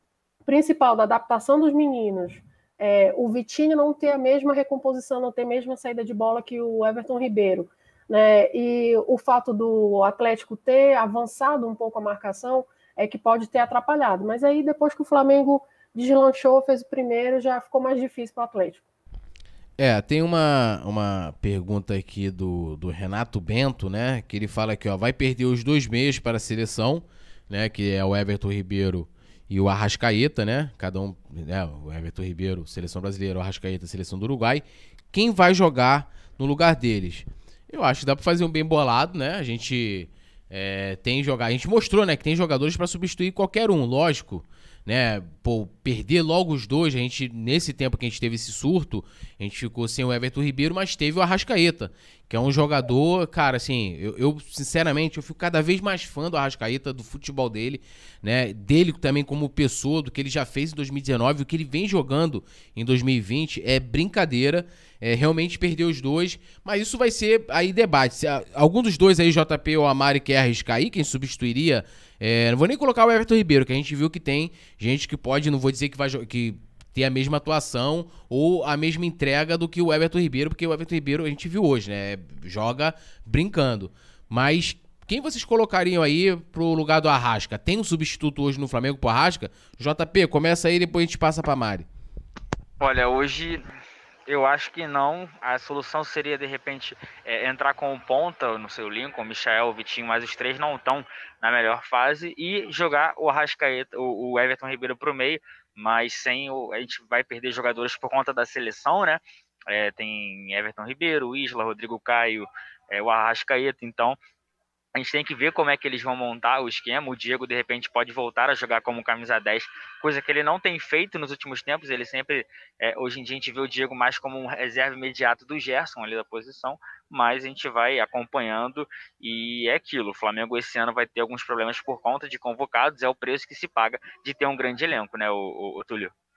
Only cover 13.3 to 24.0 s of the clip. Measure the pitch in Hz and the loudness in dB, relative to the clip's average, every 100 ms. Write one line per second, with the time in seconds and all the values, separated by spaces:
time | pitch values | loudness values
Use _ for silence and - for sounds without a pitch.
13.3 | 226 220 254 240 247 240 302 254 185 208 | 2 2 0 2 0 2 2 2 2 0
14.3 | 233 285 294 294 302 294 - 294 285 269 | 2 4 4 2 2 2 0 2 4 8
15.3 | 277 277 277 - _ _ 226 247 269 262 | 6 6 4 2 _ _ -2 4 8 8
16.3 | 262 262 262 262 262 247 269 247 233 247 | 6 6 6 6 0 0 -4 0 0 2
17.3 | 254 247 247 - 269 262 262 254 - 233 | 2 2 -2 0 0 2 0 -2 -6 -10
18.3 | - 233 220 185 - _ _ - - - | -6 -4 -2 -2 -4 _ _ -18 -16 -16
19.3 | - - - - - 135 110 - 151 170 | -18 -20 -20 -12 0 2 2 2 0 2
20.3 | 170 156 139 120 101 78 107 101 98 82 | 2 4 4 2 0 -4 -2 -2 -2 -6
21.3 | - 104 98 90 104 95 101 - - 98 | -4 -2 -2 -2 -4 -4 -6 -6 -6 -6
22.3 | 90 92 87 82 76 90 85 95 101 120 | -4 -4 -4 -4 -6 -8 -8 -6 -6 -4
23.3 | 104 85 110 135 123 98 101 | -6 -2 0 0 -2 -6 -4